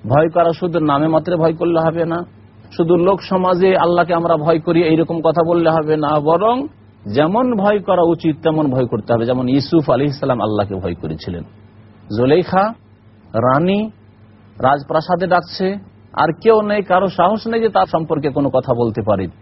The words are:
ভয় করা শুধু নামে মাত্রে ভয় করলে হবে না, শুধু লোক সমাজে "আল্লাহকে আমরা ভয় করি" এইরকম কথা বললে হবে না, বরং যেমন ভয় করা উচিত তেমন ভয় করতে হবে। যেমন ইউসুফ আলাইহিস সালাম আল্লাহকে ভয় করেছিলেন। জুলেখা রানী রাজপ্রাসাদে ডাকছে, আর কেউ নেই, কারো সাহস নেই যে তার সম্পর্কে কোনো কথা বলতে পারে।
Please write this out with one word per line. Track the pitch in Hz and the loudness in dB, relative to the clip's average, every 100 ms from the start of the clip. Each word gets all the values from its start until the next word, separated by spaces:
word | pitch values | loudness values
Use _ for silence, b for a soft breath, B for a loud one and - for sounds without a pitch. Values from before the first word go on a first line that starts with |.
| 107 | 0
ভয় | 139 165 | 0 2
করা | 170 170 | 2 0
শুধু | 165 180 165 | 0 -4 -2
নামে | 151 139 156 | 0 0 2
মাত্রে | 160 156 175 | 0 0 0
ভয় | 165 | 0
করলে | 160 170 165 | 0 -2 0
হবে | 160 165 165 | 0 -2 -4
না, | 170 175 - - - - - | -4 -8 -18 -20 -20 -16 -4
শুধু | 165 175 | 2 4
লোক | 175 190 | 2 0
সমাজে | - 190 185 180 190 180 | -2 -2 0 2 2 2
"আল্লাহকে | 170 175 170 | 2 2 0
আমরা | 170 170 165 | 0 0 0
ভয় | 151 165 | 0 0
করি" | 175 165 | 0 0
এইরকম | 170 160 165 170 | 2 0 0 -2
কথা | 160 160 165 | 0 0 0
বললে | 170 165 | 2 2
হবে | 160 151 156 | 0 0 -2
না, | 147 151 | 0 0
বরং | 147 170 220 254 285 - - - 104 | 0 2 2 -2 -6 -14 -20 -18 -6
যেমন | 110 156 214 254 226 | 0 0 0 0 0
ভয় | 202 208 | 0 0
করা | 196 180 | 0 2
উচিত | 170 165 165 147 | 2 2 -2 -2
তেমন | 160 156 151 | -2 0 0
ভয় | 131 123 | 0 -2
করতে | 117 - | -4 -2
হবে। | 117 117 | -2 0
যেমন | 127 123 | -2 0
ইউসুফ | 139 139 165 147 | 0 2 0 2
আলাইহিস | 123 147 135 | 0 0 -2
সালাম | 135 123 | -4 -2
আল্লাহকে | 107 104 101 95 | 0 -2 -2 -4
ভয় | 90 | -6
করেছিলেন। | 87 80 80 - 85 80 - - - - - - 107 | -6 -8 -8 -10 -12 -14 -20 -20 -20 -20 -20 -8 0
জুলেখা | 127 165 175 185 208 233 _ _ - - - | 4 2 2 0 0 -4 _ _ -20 -20 -6
রানী | 110 123 135 175 202 220 - - - - - - - | -2 2 2 2 0 -4 -10 -20 -20 -20 -20 -20 -2
রাজপ্রাসাদে | 127 143 139 156 160 175 180 | 0 0 0 -4 -2 -2 0
ডাকছে, | 180 - - 190 202 - - - | 0 -2 -6 -4 -4 -14 -20 -12
আর | - 156 - | -2 -2 2
কেউ | 220 220 | 4 4
নেই, | 208 208 | 2 -2
কারো | 185 185 190 | 2 2 2
সাহস | 180 175 214 226 | 2 0 0 -2
নেই | 226 | -2
যে | 220 | 0
তার | 196 185 | 0 0
সম্পর্কে | 165 160 156 143 | -2 -2 -2 -2
কোনো | 143 139 | -2 0
কথা | 131 127 | 0 0
বলতে | 120 120 110 | 0 0 -2
পারে। | 104 98 92 - | -2 -2 -2 -8